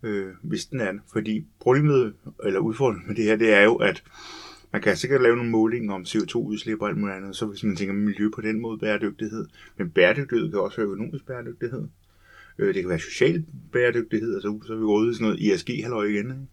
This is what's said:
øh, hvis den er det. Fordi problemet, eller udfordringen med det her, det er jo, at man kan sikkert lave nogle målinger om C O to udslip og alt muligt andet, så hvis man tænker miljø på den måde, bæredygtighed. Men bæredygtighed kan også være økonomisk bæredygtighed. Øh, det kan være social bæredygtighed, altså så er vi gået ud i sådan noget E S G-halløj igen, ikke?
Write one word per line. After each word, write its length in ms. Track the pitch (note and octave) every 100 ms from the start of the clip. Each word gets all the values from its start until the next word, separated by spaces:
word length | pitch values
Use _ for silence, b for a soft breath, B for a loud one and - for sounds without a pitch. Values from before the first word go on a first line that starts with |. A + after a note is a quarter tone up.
øh, 240 | A#2 G#2 F#2+ F#2
hvis 240 | - - -
den 140 | C3+
er 120 | A2
det. 80 | G#2 -
Fordi 340 | - G#2+ G#2+ - _
problemet, 540 | - C3 D3+ C3+ A#2 G#2 - -
eller 160 | G#2 F#2+
udfordringen 480 | A2 A2+ C3+ F#2+ E2+
med 80 | G#2+
det 80 |
her, 120 | G#2+ A2
det 180 | A2+
er 80 | G#2
jo, 140 | G#2 -
at 260 | G2+ F2+ - B B B B B B
man 100 | G#2+
kan 140 | G#2 F2+
sikkert 260 | B2+ C3+
lave 140 | B2 A#2+
nogle 140 | A#2
målinger 440 | A2+ A2+ A#2+ A2
om 120 | G2 F2
C 100 | A2
O 20 | F#2
to 180 | A#2+ A2
udslip 340 | G#2+ - G#2+
og 60 | G#2
alt 100 | G2+
muligt 180 | G#2 F#2+
andet, 200 | G2 F#2+
så 100 | G#2+
hvis 180 | G2
man 120 | G#2+ F2+
tænker 180 | G2
miljø 360 | G2 G#2 G2+ G#2+
på 60 | G#2+
den 200 | G#2+ A2
måde, 180 | A#2 G#2+
bæredygtighed. 680 | G#2+ G#2 G#2 G2+ A2 A2 - B B _
Men 140 | F2+
bæredygtighed 600 | E2 F2+ A#2+ C3+ A#2 G#2+
kan 100 | G2
også 160 | G2 -
være 100 | G#2
økonomisk 400 | F#2+ B2 D#3+ -
bæredygtighed. 600 | B2 A#2+ A#2+ B2 B2 G#2+ _ _ b b b b -
Øh, 160 | G2+
det 80 | F#2+
kan 60 | F2+
være 80 | E2+
social 460 | - - C3+ E3+ D#3+ - -
bæredygtighed, 640 | B2+ B2 A#2+ A2+ A2 A2+
altså 260 | G2 G2+ G#2+ A2
så 60 |
er 40 | A2+
vi 60 |
gået 240 | A2 G#2 A2+
ud 40 |
i 20 |
sådan 140 | A2+ A2
noget 240 | - G#2
E 40 | F#2+
S 60 |
G-halløj 400 | - B2 A2+ A#2+
igen, 220 | G#2 G#2 A#2
ikke? 200 | C3 C3+